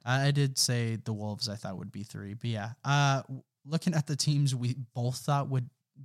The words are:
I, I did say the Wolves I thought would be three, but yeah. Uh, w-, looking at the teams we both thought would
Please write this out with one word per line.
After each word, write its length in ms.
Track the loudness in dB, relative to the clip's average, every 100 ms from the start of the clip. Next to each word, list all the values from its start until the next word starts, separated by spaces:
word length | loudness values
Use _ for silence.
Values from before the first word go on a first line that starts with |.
I, 240 | 0 2 4
I 20 |
did 260 | 4 2 2
say 380 | 2 2 0 -2
the 160 | -2
Wolves 360 | -4 -4 -4 -6
I 80 | -6
thought 200 | -6 -8
would 140 | -8
be 100 | -10
three, 300 | -10 -10 -10
but 140 | -6 -4
yeah. 220 | -4 -4 -4
Uh, 380 | 2 4 4 2
w-, 200 | -2 -12 -14 _ -4
looking 260 | 0 2
at 120 | 0 0
the 100 | 0
teams 380 | 2 4 2
we 200 | 2 -2 -2 -6
both 220 | -2 -2 -2
thought 300 | 0 0 2
would 180 | 0 -2 _ _ -20